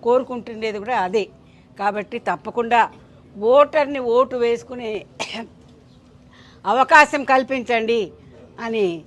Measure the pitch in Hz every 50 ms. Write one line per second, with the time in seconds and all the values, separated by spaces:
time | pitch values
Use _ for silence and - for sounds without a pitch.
0 | - 233 240 254 262 254 254 240 202 240 233 214 220 220 202 208 196 226 254 220
1 | 185 185 185 220 190 - - - - - - _ _ _ - - 196 208 202 208
2 | 196 196 240 233 - 202 175 165 - 220 208 240 233 233 240 233 220 220 - -
3 | - - - - - - - 196 208 226 254 285 294 285 - 311 285 269 285 269
4 | 254 240 226 247 262 240 262 247 240 233 233 233 - - 254 247 240 220 214 202
5 | - - - - - - - 226 226 - - - - - - - _ _ _ -
6 | _ _ _ - - - _ - - - - - _ 190 214 254 262 254 339 311
7 | 302 - - 285 269 - 269 262 262 - 269 262 233 - 240 226 226 220 233 233
8 | 202 156 - - - - - - - - - - 233 233 226 220 202 180 170 165
9 | 147